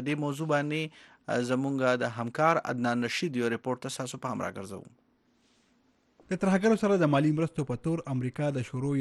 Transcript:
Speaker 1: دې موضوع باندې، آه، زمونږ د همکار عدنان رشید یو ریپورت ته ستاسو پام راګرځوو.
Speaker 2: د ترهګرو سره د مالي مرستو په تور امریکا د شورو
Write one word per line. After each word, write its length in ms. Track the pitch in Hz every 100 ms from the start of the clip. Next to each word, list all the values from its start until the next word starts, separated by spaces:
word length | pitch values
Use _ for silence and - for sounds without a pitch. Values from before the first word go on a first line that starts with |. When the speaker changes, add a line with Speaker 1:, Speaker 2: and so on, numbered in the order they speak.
| 131
Speaker 1:
دې 160 | 147
موضوع 240 | 147 139 160
باندې، 280 | 147 147 156 151
آه، 520 | - - - - 123 123
زمونږ 500 | 127 139 139 127 127
د 100 | 120 113
همکار 440 | 117 135 160 165 -
عدنان 360 | 123 120 120 120
رشید 300 | - 180 123
یو 100 | 117
ریپورت 300 | 113 131 127 131
ته 80 | -
ستاسو 220 | 131 127 131
پام 180 | 104 95
راګرځوو. 440 | 190 98 98 - _ _ _ _ _ _ _ _ _ _ _ _ _ -
Speaker 2:
د 100 | 185
ترهګرو 380 | 190 190 220 220
سره 160 | 208 196
د 160 | 151
مالي 180 | 143 151 151
مرستو 300 | 165 - 135
په 120 | 120 160
تور 160 | 165 143 131
امریکا 360 | 127 139 147 135
د 100 | 117
شورو 200 | 127 139 139